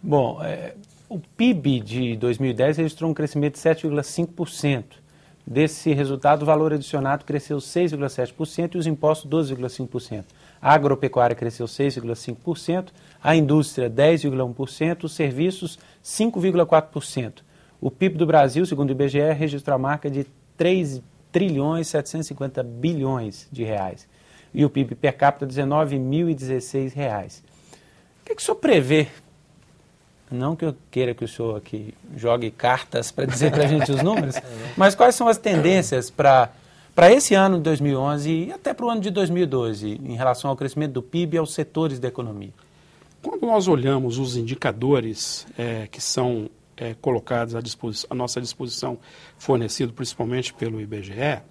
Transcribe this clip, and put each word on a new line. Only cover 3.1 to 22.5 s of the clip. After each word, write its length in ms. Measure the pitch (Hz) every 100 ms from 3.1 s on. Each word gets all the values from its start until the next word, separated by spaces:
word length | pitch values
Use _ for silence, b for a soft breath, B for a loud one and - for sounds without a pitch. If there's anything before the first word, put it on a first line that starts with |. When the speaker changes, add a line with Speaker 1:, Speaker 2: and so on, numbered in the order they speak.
Speaker 1:
um 20 |
crescimento 420 | 151 151 147 147 143
de 40 |
sete 220 | 165 160
vírgula 220 | 160 147
cinco 280 | 139 - 170
por 160 | - 170
cento. 480 | - 147 135 101 - b b b b -
Desse 460 | 131 156 151 -
resultado, 520 | 143 139 135 143 147
o 20 | 147
valor 260 | 151 156
adicionado 540 | 151 139 151 135 143 -
cresceu 340 | 143 - 147
seis 320 | 135 175 175
vírgula 160 | 151 139
sete 260 | - 123
por 120 | - 160
cento 300 | - 170 175
e 20 |
os 100 | 160
impostos 420 | 151 151 156 147
doze 200 | 156 147
vírgula 180 | 131 123
cinco 240 | - 127
por 80 | 123
cento. 340 | - 107 95 b b b
A 120 | -
agropecuária 600 | 151 143 139 135 - 120 120
cresceu 320 | 117 117 117
seis 280 | - 139 127
vírgula 200 | 117 117
cinco 240 | - 117
por 180 | - 165
cento, 360 | - 175 185 b b b
a 140 | - 160
indústria 540 | 147 151 147 - 123
dez 320 | 113 147 165
vírgula 240 | 147 131 127
um 80 |
por 160 | 117 135
cento, 380 | - 160 170 160
os 40 |
serviços 680 | - 151 127 170 185 - - b b
cinco 380 | - - 220 220
vírgula 260 | 180 180 165
quatro 240 | 160 156
por 140 | -
cento. 400 | - - 113 - _ b b b
O 100 | 139
pib 260 | - 190 160
do 80 | 160
Brasil, 400 | 151 139 127 185
segundo 260 | 139 143
o 20 |
I 20 | 131
B 140 | 139
G 100 | 139
E, 140 | 151
registrou 420 | 147 156 143 143 135
a 20 |
marca 320 | 135 147 143
de 160 | 139 139 _ _ _
três 460 | 170 185 160 131 - _ _
trilhões 560 | 180 190 143 143 165 160
setecentos 380 | 156 139 160 156
e 20 |
cinquenta 340 | 139 139